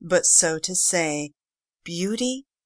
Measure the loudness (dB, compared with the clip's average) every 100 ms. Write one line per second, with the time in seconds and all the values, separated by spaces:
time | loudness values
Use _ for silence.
0 | 0 2 4 4 4 -2 -4 -2 0 0
1 | 0 -2 -6 -12 _ _ _ _ -10 -4
2 | -2 -2 -4 -4 -10 _